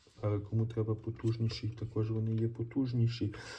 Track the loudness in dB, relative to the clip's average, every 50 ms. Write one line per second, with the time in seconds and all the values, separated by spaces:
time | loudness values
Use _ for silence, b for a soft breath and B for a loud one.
0 | _ -20 -10 -4 0 0 0 0 0 0 0 2 2 2 0 0 0 0 0 -2
1 | -4 -6 -6 -2 0 0 0 2 0 0 0 -2 -4 -6 -6 -4 -6 -4 -2 0
2 | 0 0 0 0 0 0 2 2 2 0 0 -2 -6 -4 0 0 0 2 4 4
3 | 4 4 4 2 -2 -2 -2 B B B B